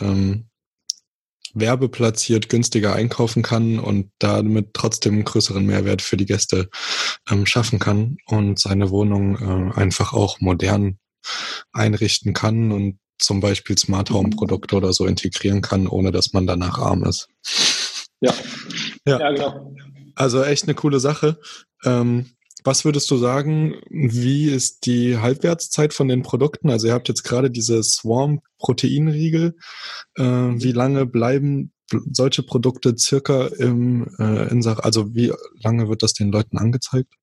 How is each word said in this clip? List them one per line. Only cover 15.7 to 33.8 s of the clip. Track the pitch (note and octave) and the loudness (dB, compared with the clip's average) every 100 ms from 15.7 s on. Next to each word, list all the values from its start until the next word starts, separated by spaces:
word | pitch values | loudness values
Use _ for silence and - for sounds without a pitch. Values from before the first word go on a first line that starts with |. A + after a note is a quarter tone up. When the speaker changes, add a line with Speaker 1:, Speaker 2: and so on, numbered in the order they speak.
| G2+ F#2 | 0 0
Speaker 1:
ohne | F#2+ F#2+ | 0 0
dass | F2 - | 0 0
man | G2 F#2 | 0 0
danach | F2+ F2 - | 0 -2 -2
arm | G2+ F#2 | 0 0
ist. | E2+ - - _ - - - - - - - _ | 0 -2 -8 _ -6 0 0 0 -4 -10 -14 _
Speaker 2:
Ja. | B2 - - - - - - - C#3+ | 0 0 -6 -14 -12 -10 -10 -4 0
Speaker 1:
Ja. | C3 | 2
Speaker 2:
Ja, | D3 | 2
genau. | C#3+ C#3+ - - - - - - - | 0 -2 -6 -14 -20 -20 -20 -12 -2
Speaker 1:
Also | C3 B2 | 0 2
echt | C#3+ C#3 | 2 0
eine | - - | 0 0
coole | D3+ C#3 | 0 2
Sache. | C3+ D3+ D3+ D#3+ - - - _ | 2 2 0 0 -8 -20 -20 _
Ähm, | B2+ B2 A#2+ A#2+ B2+ _ _ - | 0 2 2 0 -4 _ _ -6
was | - C3 | -2 0
würdest | D#3 C#3+ - | 2 0 0
du | C3 | 2
sagen, | B2 C3+ D3 D#3 D#3 - - | 2 0 0 0 -2 -4 -10
wie | E3 A#2+ A#2+ B2 C#3+ D3+ | -2 0 0 0 2 2
ist | C3 - - A#2+ | 0 -2 -4 0
die | B2 A#2+ A#2+ | 2 2 2
Halbwertszeit | A#2+ C#3+ E3+ E3 - - D3+ | 0 0 0 -2 -2 0 0
von | - C#3 | 2 0
den | B2+ | 0
Produkten? | - B2 D3 - D#3 | 0 0 0 0 0
Also | A#2 A2+ | 2 2
ihr | |
habt | A#2+ A#2+ | 0 -2
jetzt | B2 | -6
gerade | - A#2+ C3+ | -2 0 0
diese | A#2+ A2+ A2+ | 0 0 0
Swarm-Proteinriegel. | G#2+ - A2 A#2+ D3 D3 - _ - B2 B2+ C#3 D#3 D3+ D#3+ D#3+ E3+ E3+ - - - - - - | 0 -2 0 0 0 -2 -6 _ -2 0 0 2 0 0 0 2 0 -2 -12 -18 -16 -16 -12 -2
Äh, | |
wie | B2+ B2 B2 A#2+ C3 | 0 2 0 0 0
lange | A#2+ C3 C#3 B2+ | 2 2 2 0
bleiben | A#2+ A#2 C#3 C#3+ C#3 - _ - A2+ - | 0 2 2 0 -2 -4 _ -6 -4 -2
solche | B2 C3 - | 0 2 0
Produkte | - B2+ B2 B2+ B2+ A#2 | 0 0 0 2 0 2
circa | - C#3 - C3+ C3 | 2 0 2 0 0
im, | - B2 A#2+ | -2 0 2